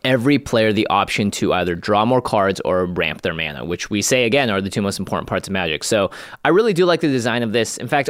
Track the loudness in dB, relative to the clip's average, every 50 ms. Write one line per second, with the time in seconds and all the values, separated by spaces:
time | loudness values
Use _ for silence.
0 | 0 0 0 2 4 2 2 2 0 0 2 4 4 4 4 2 2 2 2 2
1 | 2 0 0 0 0 -2 0 0 0 0 2 2 0 0 -2 -4 0 0 2 2
2 | 4 4 2 2 0 0 0 2 2 2 0 -2 -2 0 0 0 0 0 -2 -2
3 | -2 -2 -4 -4 -4 -4 -4 -2 -4 -6 -6 -8 -6 -6 -6 -6 -4 -4 -2 -2
4 | 0 0 2 2 2 2 2 2 2 2 0 0 -2 -2 -2 -2 -2 -2 -4 -4
5 | -6 -4 -4 -6 -4 -4 -4 -4 -4 -4 -4 -2 -2 -2 -2 -4 -2 0 2 2
6 | 2 0 -4 -10 -16 -18 -8 -2 0 2 4 4 4 2 2 2 2 2 2 2
7 | 0 0 0 0 0 -2 -2 -2 -2 0 0 0 0 0 -4 -8 -6 -2 -2 0
8 | 0